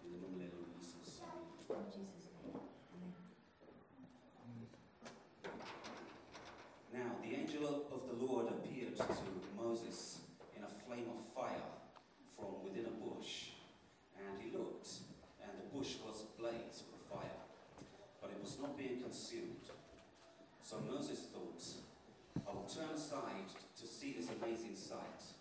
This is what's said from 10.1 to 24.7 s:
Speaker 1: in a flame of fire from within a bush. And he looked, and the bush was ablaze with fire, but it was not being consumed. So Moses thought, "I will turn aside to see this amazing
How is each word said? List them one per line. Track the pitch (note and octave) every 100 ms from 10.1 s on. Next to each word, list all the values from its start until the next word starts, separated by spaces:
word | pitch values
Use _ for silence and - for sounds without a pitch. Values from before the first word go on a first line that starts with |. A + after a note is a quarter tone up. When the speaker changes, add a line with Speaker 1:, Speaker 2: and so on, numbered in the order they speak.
| - - - - -
Speaker 1:
in | -
a | -
flame | B2 A#2+ A2+ A2+
of | - B2+
fire | A#2+ B2 - - - - - - - -
from | F#2+ - F#2+
within | F#2+ -
a | - -
bush. | - - - - - - - - - - -
And | G3 G3
he | A2+ -
looked, | A2+ - - - - - - -
and | G#2 G2
the | - C#3
bush | - - A2
was | G#2+ A2
ablaze | - A#2 A2+ A2+ - -
with | - -
fire, | - - - - - - - - - - -
but | - -
it | -
was | -
not | - -
being | C3 B2 A#2
consumed. | - - A#2 - - - - - - - - - - - - -
So | - -
Moses | - - - -
thought, | - - - - - - - - - - - -
"I | G3
will | F#3+ E3+
turn | D#3 D3+
aside | - - G#2 G2 G2 - - -
to | A2+ -
see | C#3 B2+
this | - A2
amazing | A#2 A2+ G2+